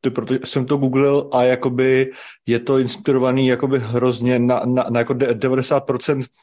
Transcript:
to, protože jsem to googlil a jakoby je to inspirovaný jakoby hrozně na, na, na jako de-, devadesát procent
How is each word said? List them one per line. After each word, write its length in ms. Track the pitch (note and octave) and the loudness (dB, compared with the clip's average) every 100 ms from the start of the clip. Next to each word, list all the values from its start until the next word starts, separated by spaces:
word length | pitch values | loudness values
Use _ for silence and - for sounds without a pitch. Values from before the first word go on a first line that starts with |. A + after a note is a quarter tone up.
to, 100 | C3 | -4
protože 280 | A#2+ A2 B2+ | -4 -4 -4
jsem 220 | - - B2+ | -2 -4 0
to 100 | C#3+ | 0
googlil 540 | C3+ C3 C#3 C#3+ C#3+ | 2 2 2 2 0
a 100 | B2+ | 2
jakoby 720 | B2+ B2+ B2+ B2 C3 C3 C3 C3 - - - | 2 2 -2 0 2 2 0 -4 -20 -16 -2
je 140 | A#2 | -2
to 180 | A#2+ C3+ | 0 0
inspirovaný 680 | B2 - - C3 B2+ C3 C3 | 0 -4 0 2 2 2 2
jakoby 320 | B2 C#3 C3+ | 2 0 -2
hrozně 600 | A2+ B2 B2+ A#2 A#2+ B2 | -2 -2 0 0 0 0
na, 220 | A#2+ B2+ | 2 0
na, 220 | B2 B2+ A#2+ | 0 -2 0
na 100 | A#2+ | -2
jako 140 | A#2 | -2
de-, 200 | B2+ C3 | 0 0
devadesát 460 | A#2 C3 C3 C3 C#3 | 0 0 -2 0 -2
procent 440 | - B2 - C#3 B2+ _ | 0 -4 -2 -4 -4 _